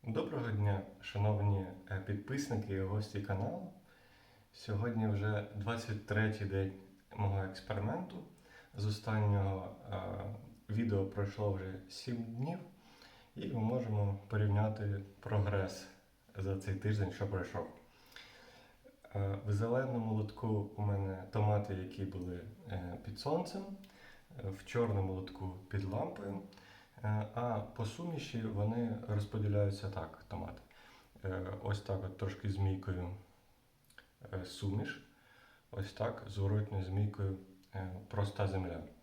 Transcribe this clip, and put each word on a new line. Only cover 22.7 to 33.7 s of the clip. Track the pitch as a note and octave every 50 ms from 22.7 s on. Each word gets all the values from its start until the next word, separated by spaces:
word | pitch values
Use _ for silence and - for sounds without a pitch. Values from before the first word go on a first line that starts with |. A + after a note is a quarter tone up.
е, | F#2+ F2+ F2+ F2 E2+ - -
під | - G2 -
сонцем, | - C#3+ D#3 F3 F#3 - - F#3+ F#3+ G3+ G3 - - - - - - - - - - _ - C3+
е, | - G2
в | F#2+ - -
чорному | - - A#2+ A#2 A2 G2+ G2 F#2+ F#2+
лотку | F#2+ F#2 F#2+ - - - F#2+ F#2 - - - -
під | - G2 F#2+
лампою, | F#2 G2 A#2+ D3+ F3+ E3+ - - G3 G2 F#2 - - - - - - - - - - - - A2
е, | G#2+ G#2+ G#2+ G#2+ - -
а | A#2+ A#2+ B2 A2+ G#2
по | G#2 - - - A#2
суміші | G#2 - - E3+ E3+ E3 C#3 - - - A2+
вони | A2 G#2+ G2 G2+ G#2 G#2+ A#2 A#2+ A#2+ A2+ G#2+ G#2+ - -
розподіляються | G#2+ G2+ G2+ - - G#2+ G#2 G#2 G2+ G#2 G2+ G2 G2 - - G2+
так, | G2+ - D#2+ D#2 - - - -
томати. | - F2 - - - - - - - - - - - - - - _ - -
Е, | F#2+ F#2 F#2+ F#2 F#2 G2+ G2+
ось | - G#2 G2 -
так | - - F#2+ F#2 G2
от | F#2+ - -
трошки | G#2+ G2 - - - G#2
змійкою, | F#2+ F#2+ G2 G2 F#2+ F#2 - G2+ F#2 F2+ F2+ F2 F#2+ G2+ - - - - _ _ - _ _ _